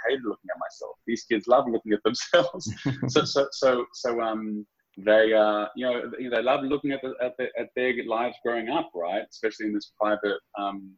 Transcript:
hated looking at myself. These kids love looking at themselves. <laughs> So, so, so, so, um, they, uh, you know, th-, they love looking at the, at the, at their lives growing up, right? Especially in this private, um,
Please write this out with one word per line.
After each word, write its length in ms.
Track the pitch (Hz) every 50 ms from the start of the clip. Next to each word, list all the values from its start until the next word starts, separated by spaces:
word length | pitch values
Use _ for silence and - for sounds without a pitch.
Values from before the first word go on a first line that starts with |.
| -
hated 180 | 117 135 135 120
looking 260 | 107 92 - - 95 87
at 60 | 82
myself. 380 | 85 - - - - - - _ -
These 180 | 113 117 110 -
kids 220 | - 113 104 - 120
love 180 | 123 139 135 123
looking 240 | 113 110 - 110 104
at 100 | 101 -
themselves. 680 | 110 123 - - - - 175 - - - 127 - 110 104 -
<laughs> 300 | - 139 127 - 127 127
So, 160 | 123 151 143
so, 240 | - - 139 139 -
so, 360 | - - 139 131 127 123 120 - -
so, 280 | - - 123 117 117
um, 440 | 113 113 110 110 107 107 104 104 104 _ _ _ _ _ _ 98
they, 360 | 95 107 107 110 110 110 110
uh, 320 | 110 107 107 104 104 104 - -
you 100 | 123 127
know, 240 | 127 123 120 117 120
th-, 200 | 113 - 127 123 117
they 100 | 113 113
love 220 | 127 139 147 139
looking 260 | 135 147 139 - 143
at 100 | 139 139 -
the, 120 | 131 123 - 123
at 140 | 127 -
the, 120 | - 127 - - 120
at 100 | 123 - -
their 160 | 127 127 127 123 120 110
lives 300 | 113 113 113 120 123 117 - -
growing 260 | 120 117 117 110 117
up, 200 | 139 135 117 - -
right? 300 | 90 85 87 95 107 - -
Especially 360 | - - - 110 107 - 107
in 80 | 107 104
this 180 | 104 - - _ -
private, 380 | 107 104 104 104 104 104 98 101 - _ - 104
um, 320 | 101 101 98 98 98 95 95